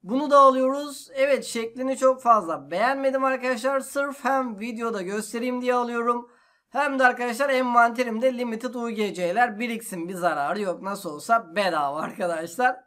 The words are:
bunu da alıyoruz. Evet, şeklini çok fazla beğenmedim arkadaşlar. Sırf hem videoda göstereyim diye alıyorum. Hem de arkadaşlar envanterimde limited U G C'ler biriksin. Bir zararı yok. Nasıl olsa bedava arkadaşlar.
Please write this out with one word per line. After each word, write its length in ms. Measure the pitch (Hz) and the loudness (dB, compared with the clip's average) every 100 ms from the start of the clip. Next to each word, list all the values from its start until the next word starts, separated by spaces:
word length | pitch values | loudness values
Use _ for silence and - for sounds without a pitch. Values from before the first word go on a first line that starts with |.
bunu 280 | 185 254 294 | -2 -2 4
da 80 | 285 | 8
alıyoruz. 680 | 269 262 262 277 294 277 - | 8 8 0 0 -6 -12 -12
Evet, 320 | 269 277 254 - | -2 2 2 0
şeklini 520 | 233 226 247 262 269 | -6 -6 -6 -4 2
çok 240 | 262 262 | 2 2
fazla 500 | 240 220 170 151 139 | 4 4 4 -6 -4
beğenmedim 520 | 170 233 277 269 262 | 0 0 2 0 0
arkadaşlar. 560 | 269 262 247 247 254 269 | 0 0 -2 -2 0 -2
Sırf 440 | 262 277 285 262 | -2 -4 -4 -2
hem 360 | 240 269 254 202 | 0 0 -2 -6
videoda 420 | 220 226 233 220 | -8 -4 -4 -4
göstereyim 600 | 180 208 214 233 254 247 | -4 -4 -4 -4 -4 -2
diye 120 | 247 | 0
alıyorum. 560 | 247 240 240 233 240 - _ _ _ _ | 0 0 -2 0 -2 -4 _ _ _ _
Hem 300 | 254 285 269 | -2 -2 4
de 60 | 254 | 4
arkadaşlar 440 | 240 240 226 277 | 4 -4 -2 0
envanterimde 880 | 262 254 240 233 233 240 220 262 240 | 2 4 6 4 4 -2 2 0 0
limited 360 | 240 220 247 | -4 -4 -6
U 160 | 240 233 | -6 -6
G 240 | 220 208 | -2 -4
C'ler 460 | 175 175 196 247 208 | -2 -2 2 0 0
biriksin. 500 | 240 226 - 185 165 | -6 -6 -8 -8 -8
Bir 40 | |
zararı 480 | 185 170 151 143 185 | -2 -2 0 -2 -4
yok. 200 | 202 165 | -4 -6
Nasıl 280 | 190 196 175 | -6 -8 -8
olsa 460 | 151 - 233 170 170 | -12 0 0 0 -2
bedava 460 | 196 160 143 147 | 0 0 -2 -4
arkadaşlar. 760 | 160 - 180 165 170 208 254 254 | -8 -6 -4 -4 -6 0 0 0